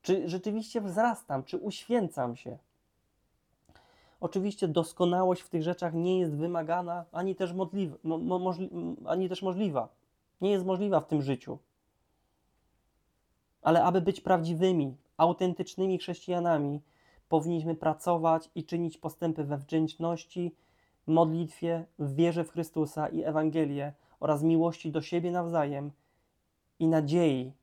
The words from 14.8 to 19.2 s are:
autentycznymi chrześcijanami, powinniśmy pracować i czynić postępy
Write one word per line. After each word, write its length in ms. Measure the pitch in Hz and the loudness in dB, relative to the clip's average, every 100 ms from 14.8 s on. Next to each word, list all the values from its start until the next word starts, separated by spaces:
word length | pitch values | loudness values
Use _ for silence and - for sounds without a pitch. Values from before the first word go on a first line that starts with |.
| 139 131 _ - | 0 -6 _ 2
autentycznymi 840 | 165 170 185 175 180 - 190 180 | 2 4 0 0 -8 -2 -2 -2
chrześcijanami, 800 | - 170 - 175 170 156 143 147 _ _ _ _ _ | -4 -10 -4 0 2 2 0 -4 _ _ _ _ _
powinniśmy 460 | 160 156 170 160 | 2 2 -2 -2
pracować 760 | 165 160 156 180 170 165 160 - | 0 0 0 0 2 4 2 0
i 100 | - | -10
czynić 340 | 160 170 170 160 | -6 -2 -4 -4
postępy 460 | 147 - | -10 -4